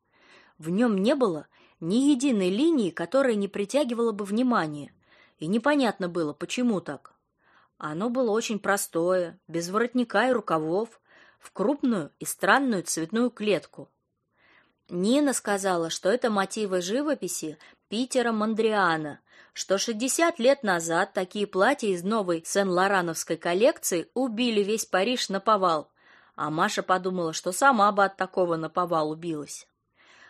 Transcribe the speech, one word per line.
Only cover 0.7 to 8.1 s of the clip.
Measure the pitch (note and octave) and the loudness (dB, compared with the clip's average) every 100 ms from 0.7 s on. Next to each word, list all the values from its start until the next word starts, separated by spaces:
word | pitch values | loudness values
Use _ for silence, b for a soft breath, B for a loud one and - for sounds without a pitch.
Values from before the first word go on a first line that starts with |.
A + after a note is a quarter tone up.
| F#3+ B3 G3 | 0 2 2
не | G#3 D4 | 2 2
было | A3+ D3+ - b b b | 0 -2 -10 b b b
ни | E3 A3+ C#4 | -2 2 4
единой | C4 C#4+ G#3+ F#3 | 2 2 2 2
линии, | G3+ E4 D4+ F3+ | 2 2 2 0
которая | - E3+ C4+ C4 G#3 | -2 -2 0 2 0
не | G3 | -2
притягивала | G3+ G3+ C#4 C4 A#3 A#3 | -4 -2 0 0 0 -2
бы | G3+ | -2
внимание, | G3 G#3+ B3+ A3 D#3 D3 C#3 _ b b b b | -4 0 2 2 0 -6 -14 _ b b b b
и | D#3+ | -2
непонятно | A3+ C#4+ D4 A#3 - F3+ | 0 2 2 2 0 -4
было, | E3+ D3+ | -2 -4
почему | - E3+ - B3 F#3 | -4 -8 -2 0 0
так. | D#3+ C#3 - _ _ _ b b b - | -4 -12 -16 _ _ _ b b b -12
Оно | D3+ D#3 | -8 -4
было | A#3 | -2